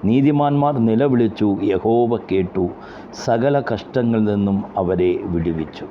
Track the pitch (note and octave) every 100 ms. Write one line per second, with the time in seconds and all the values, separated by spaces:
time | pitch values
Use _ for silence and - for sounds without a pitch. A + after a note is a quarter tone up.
0 | G2 B2 C#3 D3 C#3+ C#3+ C#3+ C#3 A2+ A2
1 | C#3+ B2 A2+ G#2+ G#2+ G2 G2+ F#2 A2 A#2
2 | A#2 A#2 - F#2+ F#2 F#2+ F2 - - -
3 | - - - A#2 C3 C#3+ B2+ G#2 - C3
4 | A#2 A2+ G#2+ G2+ G2 G2 G#2 - F2+ F2+
5 | F2+ F2+ F#2+ E2+ E2 D#2+ D2+ - D2